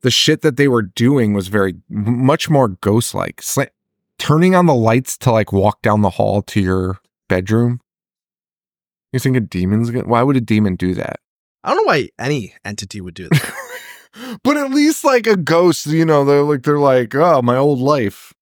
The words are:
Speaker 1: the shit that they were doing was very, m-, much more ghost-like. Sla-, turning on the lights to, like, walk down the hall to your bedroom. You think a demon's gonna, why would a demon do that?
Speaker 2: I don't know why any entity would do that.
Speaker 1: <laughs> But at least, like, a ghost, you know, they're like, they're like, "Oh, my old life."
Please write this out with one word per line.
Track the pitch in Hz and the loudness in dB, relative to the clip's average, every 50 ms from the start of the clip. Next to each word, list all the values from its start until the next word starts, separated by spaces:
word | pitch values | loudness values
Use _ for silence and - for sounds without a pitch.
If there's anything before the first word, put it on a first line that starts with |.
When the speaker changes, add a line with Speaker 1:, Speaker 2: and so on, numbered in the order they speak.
Speaker 1:
the | - 131 | 0 0
shit | 117 - - - 156 151 - | 0 0 0 0 0 0 0
that | 156 127 | -2 0
they | 120 139 | 2 2
were | 143 123 117 107 | 2 2 0 -2
doing | 90 _ - 117 123 143 139 117 104 104 | -4 _ 0 0 2 2 2 2 2 0
was | 101 92 | -2 -4
very, | 92 101 107 98 95 87 85 _ _ | -2 0 0 0 0 -2 -8 _ _
m-, | - 107 104 107 123 120 131 | -8 -6 -4 -2 -2 0 2
much | 131 147 165 - - | 0 0 0 0 0
more | 160 143 131 | 2 2 2
ghost-like. | 113 92 - - 101 104 113 117 - - 98 - - - - - | 0 -2 -4 -2 0 0 0 0 -2 -6 -6 -8 -8 -10 -12 -12
Sla-, | - - - 139 - _ _ _ _ _ _ _ _ _ _ | -8 -4 -4 -6 -6 _ _ _ _ _ _ _ _ _ _
turning | - - 147 156 175 185 185 | -2 0 2 4 4 4 4
on | 180 180 | 4 4
the | 170 147 | 4 2
lights | 123 113 110 113 127 127 - - - | 2 2 2 2 0 0 -4 -12 -4
to, | - 131 | -2 0
like, | 117 110 104 - - | 2 2 0 0 0
walk | 101 95 104 - _ - | 0 2 0 -2 _ -2
down | 113 104 107 104 | 0 2 2 0
the | 98 | 0
hall | - - 110 104 98 104 101 | 0 -2 -2 -2 -2 -2 -4
to | - - 107 | -2 -4 -2
your | 98 92 92 92 92 92 95 - _ _ _ _ _ _ | 0 0 0 -2 -2 -4 -6 -8 _ _ _ _ _ _
bedroom. | 95 92 92 95 107 117 120 120 123 120 _ _ _ _ _ _ _ _ _ _ _ _ _ _ _ _ _ _ _ _ _ _ _ _ _ _ - | -4 -2 0 0 0 0 0 0 -2 -6 _ _ _ _ _ _ _ _ _ _ _ _ _ _ _ _ _ _ _ _ _ _ _ _ _ _ -6
You | 131 | -4
think | - 139 127 | -2 0 0
a | 127 | 0
demon's | 107 - - 90 90 92 101 110 117 117 | -2 -4 -4 -4 -2 0 0 0 -2 -2
gonna, | 117 123 - | -4 -6 -4
why | - 117 117 123 | -2 0 0 2
would | 139 143 | 2 0
a | 131 | 0
demon | 117 104 110 107 107 101 90 | 0 0 0 2 2 0 0
do | 85 92 92 92 | -2 -2 -2 -2
that? | - - - - - _ _ _ _ _ _ _ _ - | -2 -6 -8 -10 -12 _ _ _ _ _ _ _ _ -4
Speaker 2:
I | - 254 | -2 0
don't | 370 453 | 0 2
know | - 196 | 2 0
why | 151 113 - _ - | 0 -2 -4 _ -8
any | 110 131 151 139 104 90 _ _ _ | -6 -4 -4 -4 -6 -10 _ _ _
entity | 101 104 104 - 92 - 101 92 | -12 -10 -10 -12 -14 -14 -14 -14
would | 90 82 | -14 -14
do | - 90 - | -16 -4 0
that. | - 143 - - - - | 0 0 0 -2 -12 -14
Speaker 1:
<laughs> | 523 - - - - - - - _ _ _ 208 240 254 233 - _ | -16 -16 -16 -18 -18 -20 -20 -20 _ _ _ -18 -14 -14 -14 -4 _
But | 254 294 294 | 0 0 0
at | 277 269 | -2 -2
least, | 262 294 294 302 311 - - | 0 2 2 2 0 0 0
like, | - 262 240 214 | 2 2 2 2
a | 226 220 190 | 2 0 0
ghost, | 156 131 156 165 180 180 160 - - | 0 0 2 4 4 4 2 0 -4
you | 147 151 160 165 | -4 0 0 2
know, | 160 156 147 139 | 4 4 2 4
they're | 139 143 143 143 | 4 2 2 2
like, | 147 151 135 120 | 2 0 -2 0
they're | 147 147 147 | -2 0 2
like, | 143 139 131 127 123 110 - | 2 2 2 2 0 -2 0
"Oh, | 135 160 175 160 135 | 0 2 4 4 2
my | 120 120 120 | 2 0 0
old | 131 139 147 147 127 | 2 2 0 0 0
life." | 127 139 151 143 117 101 - - - - _ _ | 0 0 0 0 0 -4 -4 -8 -20 -20 _ _